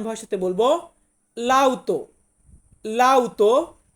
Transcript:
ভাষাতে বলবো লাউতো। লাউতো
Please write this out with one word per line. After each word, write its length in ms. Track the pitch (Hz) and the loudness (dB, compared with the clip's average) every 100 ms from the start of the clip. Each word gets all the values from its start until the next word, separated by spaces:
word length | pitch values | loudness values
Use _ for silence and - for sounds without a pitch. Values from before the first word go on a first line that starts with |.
ভাষাতে 320 | 220 220 220 196 | -8 -10 -10 -6
বলবো 300 | 185 185 247 339 - _ _ _ _ - | -4 0 0 0 -4 _ _ _ _ -8
লাউতো। 600 | 240 262 269 247 - 160 - _ _ _ _ - _ _ 220 | -2 2 2 0 -4 -6 -8 _ _ _ _ -20 _ _ -6
লাউতো 640 | 226 254 269 233 - 208 262 339 - _ | 0 4 4 2 0 2 2 -2 -10 _